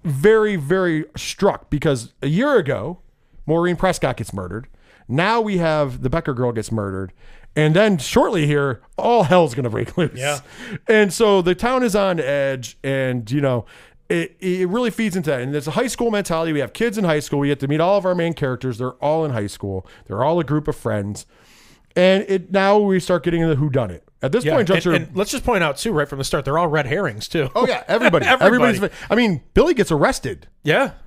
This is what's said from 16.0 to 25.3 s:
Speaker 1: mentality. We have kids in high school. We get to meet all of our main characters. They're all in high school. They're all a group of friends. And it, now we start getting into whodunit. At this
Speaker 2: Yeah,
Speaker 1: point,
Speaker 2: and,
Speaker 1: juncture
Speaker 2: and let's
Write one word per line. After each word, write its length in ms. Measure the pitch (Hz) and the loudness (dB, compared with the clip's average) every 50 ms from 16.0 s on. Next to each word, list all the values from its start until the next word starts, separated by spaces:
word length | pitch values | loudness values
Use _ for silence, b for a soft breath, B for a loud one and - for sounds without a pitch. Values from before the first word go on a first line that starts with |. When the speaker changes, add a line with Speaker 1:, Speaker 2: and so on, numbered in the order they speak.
| 240 233 | -2 -2
Speaker 1:
mentality. 400 | 214 202 190 - 170 160 165 165 156 | -2 -2 -2 -2 -4 -2 -2 -2 -2
We 60 | 143 | -2
have 140 | 131 107 - | -4 -4 -4
kids 240 | - 220 240 196 | -2 -2 -2 0
in 60 | 220 196 | 0 0
high 160 | 170 156 151 | 0 0 0
school. 200 | 139 - 151 143 | -2 -2 -2 -2
We 80 | 143 143 | 0 0
get 100 | 143 139 | -2 -2
to 80 | 139 | -2
meet 120 | 139 147 156 | -2 0 0
all 160 | 165 180 202 | 2 2 2
of 80 | 202 180 | 2 2
our 100 | 185 180 | 0 0
main 180 | 175 170 170 165 | 0 -2 -2 -2
characters. 440 | - 151 131 127 120 - 131 117 | -2 -4 -4 -4 -4 -6 -6 -4
They're 140 | 104 131 143 - _ - | -4 -6 -8 -6 _ -2
all 200 | 147 156 160 160 | -2 0 0 -2
in 60 | 147 | -2
high 160 | 127 110 104 | -2 -4 -4
school. 380 | 101 - - - 98 95 92 - B B B B | -6 -8 -8 -8 -6 -6 -8 -10 B B B B
They're 160 | - 92 104 127 | -10 -4 -2 0
all 160 | 147 170 175 | 0 0 0
a 40 | 156 | 0
group 240 | 123 151 156 151 | 0 -2 -2 -2
of 80 | 156 - | -4 -6
friends. 500 | - - 117 110 104 98 101 104 - - b b b b b b b b b b b b b _ | -4 -4 -4 -2 -2 -4 -6 -8 -10 -14 b b b b b b b b b b b b b _
And 300 | 175 180 185 190 190 - 202 | 2 4 4 4 2 0 0
it, 220 | 190 190 170 - | -2 -4 -2 -2
now 260 | 185 196 190 196 202 214 | -2 0 2 4 4 4
we 200 | 208 196 190 185 | 4 2 0 0
start 220 | - - 185 175 - | 0 0 -2 0 0
getting 180 | 175 170 165 | -2 0 0
into 140 | 165 165 156 | 0 0 2
whodunit. 460 | 131 151 151 127 135 117 95 87 82 _ _ _ _ | 0 0 0 0 -2 -2 -2 -8 -14 _ _ _ _
At 100 | - 135 | -4 -2
this 140 | 160 247 240 | -2 0 0
Speaker 2:
Yeah, 60 | 147 160 | 2 2
Speaker 1:
point, 60 | 277 | 2
Speaker 2:
and, 60 | 214 | 2
Speaker 1:
juncture 260 | 165 190 170 165 180 160 | 2 2 2 2 2 0
Speaker 2:
and 160 | 135 160 - 127 | 0 -2 -4 -4
let's 160 | 180 214 - | -4 -4 -2